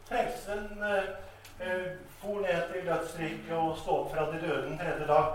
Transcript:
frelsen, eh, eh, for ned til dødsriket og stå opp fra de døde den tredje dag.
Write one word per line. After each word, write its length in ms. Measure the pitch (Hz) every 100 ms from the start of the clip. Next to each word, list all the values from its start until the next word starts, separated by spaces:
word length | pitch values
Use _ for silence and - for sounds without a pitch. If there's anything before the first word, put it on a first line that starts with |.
| -
frelsen, 760 | 240 220 - 196 208 208 208
eh, 240 | 208 202 196 190 - - - -
eh, 320 | 180 185 180 185 - -
for 200 | 196 202
ned 340 | 190 170 -
til 140 | 180 170
dødsriket 640 | 160 165 165 160 - 160 165
og 200 | 160 -
stå 140 | -
opp 240 | - - 156
fra 160 | 151
de 80 | 160
døde 300 | 165 139 -
den 80 | 156
tredje 300 | 165 - 151
dag. 180 | 151 -